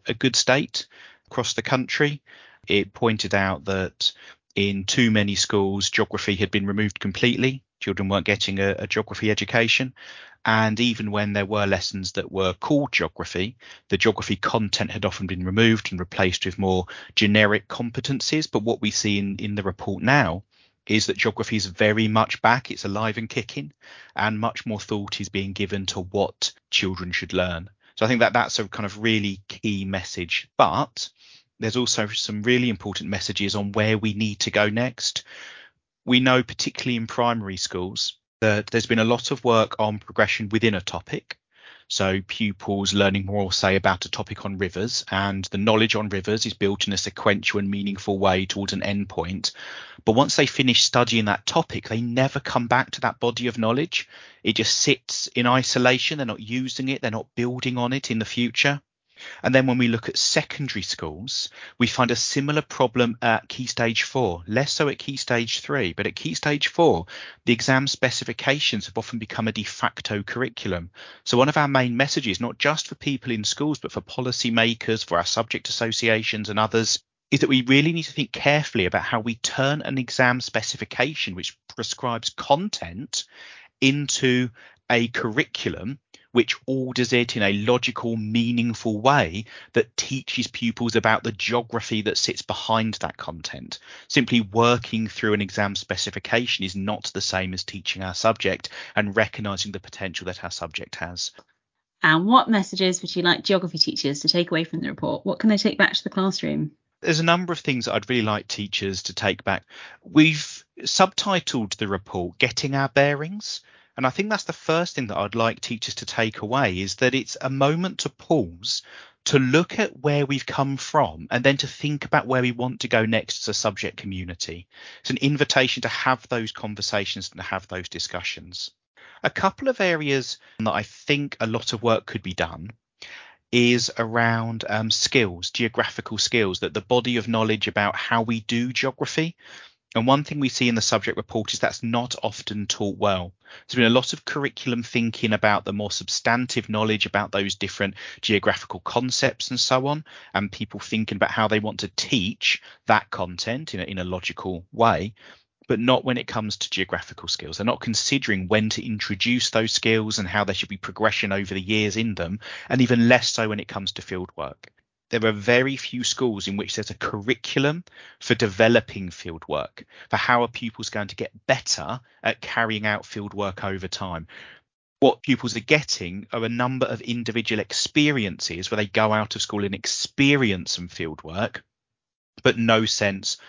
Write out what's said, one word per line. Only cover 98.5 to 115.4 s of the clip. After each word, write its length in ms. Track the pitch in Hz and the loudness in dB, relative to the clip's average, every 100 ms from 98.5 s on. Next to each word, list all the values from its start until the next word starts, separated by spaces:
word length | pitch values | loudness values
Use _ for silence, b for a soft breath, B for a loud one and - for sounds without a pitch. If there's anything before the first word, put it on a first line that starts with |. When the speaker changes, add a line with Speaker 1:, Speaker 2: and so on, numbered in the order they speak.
| 92 - B B | -2 -6 B B
Speaker 1:
and 220 | B 104 101 | B 0 2
recognising 560 | 107 - 104 98 107 | 0 0 -6 -4 -6
the 80 | 95 | -8
potential 460 | - - 95 82 92 | -12 -10 -8 -6 -8
that 180 | 90 | -8
our 80 | 87 | -8
subject 420 | - 82 - - | -8 -8 -10 -10
has. 380 | - 85 90 - b b _ _ _ _ _ | -10 -8 -8 -8 b b _ _ _ _ _
Speaker 2:
And 260 | 165 160 196 | 4 4 6
what 220 | 254 - | 6 6
messages 540 | 214 185 185 185 175 | 2 2 0 2 0
would 140 | 170 175 | -4 0
you 60 | |
like 200 | 170 - | 2 2
geography 360 | - 190 180 160 | 2 2 2 0
teachers 420 | - - 139 147 | 0 0 -2 -2
to 80 | 160 | -2
take 240 | 175 175 | 0 0
away 100 | 160 | 0
from 200 | 165 160 | -2 -4
the 60 | 143 | -6
report? 380 | - 147 - 196 | -4 -4 -4 -4
What 140 | - | 0
can 100 | 220 | 2
they 80 | 208 | 4
take 200 | 214 - | 2 4
back 160 | 202 | 2
to 100 | - | 2
the 60 | - | -4
classroom? 600 | - 190 180 160 147 156 - _ _ | -2 -2 -2 -4 -4 -4 -8 _ _
Speaker 1:
There's 160 | 160 160 | -2 2
a 60 | |
number 280 | 165 175 180 | 4 2 0
of 60 | 160 | -4
things 280 | - 127 113 | -2 -2 -2
that 80 | |
I'd 140 | 104 - | -4 0
really 140 | 123 | 0
like 240 | 107 104 - | 2 -2 -4
teachers 560 | - 101 - 98 95 | -8 -6 -4 -4 -4
to 100 | - | -8
take 280 | 95 101 92 | -2 0 0
back. 220 | - 95 - B B B | -2 -4 -4 B B B
We've 600 | - 151 160 151 - - - - | 0 4 6 4 -6 -12 -20 -10
subtitled 920 | - - 190 - 208 180 - 131 104 | -2 2 2 2 0 0 0 -4 -4
the 140 | - 104 | -4 -2
report, 500 | 98 98 92 87 - | -4 -4 -6 -6 0
Getting 380 | 123 123 143 139 | -2 0 -4 -2
Our 120 | 139 | 2
Bearings. 760 | - 143 143 156 208 - - b b b b | 4 4 2 -6 -10 -10 -12 b b b b
And 100 | 131 | 0
I 40 | |
think 200 | 156 208 | 0 -2
that's 140 | 214 | -2
the 100 | - | -4
first 400 | - - 160 175 | -6 0 0 0
thing 140 | - 117 | -4 -4
that 100 | 90 | -2
I'd 160 | 101 | -2
like 260 | 113 | 2